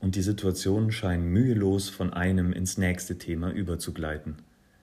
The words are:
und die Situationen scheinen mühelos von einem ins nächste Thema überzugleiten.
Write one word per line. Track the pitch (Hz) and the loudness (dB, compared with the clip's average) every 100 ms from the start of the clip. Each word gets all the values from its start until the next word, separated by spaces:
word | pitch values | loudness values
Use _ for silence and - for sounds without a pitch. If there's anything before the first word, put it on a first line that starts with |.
und | 95 | -2
die | 98 | 0
Situationen | 95 101 95 90 95 104 110 | 0 0 0 0 0 2 2
scheinen | 110 95 87 87 | 0 0 0 2
mühelos | 92 131 107 95 98 98 | 4 4 4 4 2 0
von | - 90 | -4 -4
einem | 87 92 92 90 | 0 2 2 2
ins | - 92 - | 0 -2 0
nächste | 90 90 - 90 | 0 0 -4 -8
Thema | - 82 90 | -4 -4 -2
überzugleiten. | - 95 82 - 82 78 76 78 78 - _ _ _ | -4 -4 -4 -4 -6 -4 -6 -8 -12 -16 _ _ _